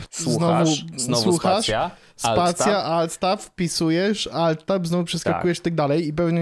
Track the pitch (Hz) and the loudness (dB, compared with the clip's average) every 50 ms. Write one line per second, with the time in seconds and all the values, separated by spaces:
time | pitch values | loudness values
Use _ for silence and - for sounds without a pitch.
0 | - - - - - 127 120 - 165 165 170 - 170 156 156 - - - - - | -16 -14 -10 -6 -2 -2 0 2 2 2 2 4 4 2 2 0 -4 -10 -8 -8
1 | - - 123 - 113 - - 165 - 190 185 208 233 - 107 113 151 180 - - | -4 0 0 2 2 2 2 2 2 2 2 2 0 0 0 -2 -2 -4 -6 -12
2 | - - _ - - 117 113 156 175 175 175 - - 202 208 196 135 151 165 170 | -20 -20 _ -4 -2 2 2 4 2 2 2 2 2 2 2 0 0 0 0 0
3 | 165 165 - - - 180 196 202 - - _ - 180 160 - - 175 160 160 170 | 0 -2 -2 -2 -2 -2 -2 -2 -4 -16 _ -4 -4 -2 -2 0 0 2 2 2
4 | 190 202 214 - - - 107 147 165 165 160 160 - - 196 190 180 165 175 180 | 2 0 0 -2 -4 -6 -2 0 0 0 0 -2 -2 -2 -2 -2 0 0 -2 -2
5 | 175 170 160 165 - - - 85 - 180 170 - - 170 170 156 147 139 143 160 | -2 -2 -4 -4 -2 -2 -2 0 0 0 -2 0 -2 -2 0 0 0 2 2 0
6 | 170 147 151 156 175 170 170 170 | 0 -2 -2 0 0 0 2 0